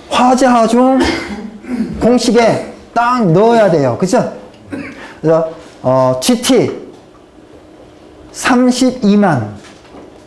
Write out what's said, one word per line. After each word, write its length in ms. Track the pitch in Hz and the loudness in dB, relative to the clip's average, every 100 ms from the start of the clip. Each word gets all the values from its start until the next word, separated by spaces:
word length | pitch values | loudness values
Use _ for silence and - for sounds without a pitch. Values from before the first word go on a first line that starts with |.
| - | -6
화재 340 | - 247 254 | 0 2 2
하중 560 | 269 240 220 233 254 262 - - - - - - - 240 180 - | 2 2 2 2 2 2 0 -4 -8 -12 -14 -16 -10 -6 -6 -2
공식에 760 | 214 247 247 226 226 139 - - - | 0 0 2 2 2 0 -6 -16 -8
딱 380 | - 240 247 208 | -4 -2 0 2
넣어야 380 | 165 226 233 185 | 4 4 4 2
돼요. 260 | 165 135 113 | 2 0 -2
그죠? 340 | 180 233 - - - - - - - - - - | -2 -2 -2 -8 -18 -20 -16 -14 -14 -18 -20 -6
그래서, 280 | 151 160 160 - - - | 0 0 0 -8 -20 -8
어, 380 | 131 131 131 127 | -2 2 2 0
지티 480 | 131 240 - 254 139 - - - - - - - - - - - - - - - - | -2 -2 2 2 2 -4 -14 -20 -20 -20 -20 -20 -20 -20 -20 -20 -20 -20 -20 -20 -20
삼십이만, 1200 | - - 247 254 247 254 254 202 208 208 139 107 104 - - - - - - | -8 0 2 2 2 0 0 2 2 2 0 -4 -12 -20 -20 -20 -20 -20 -20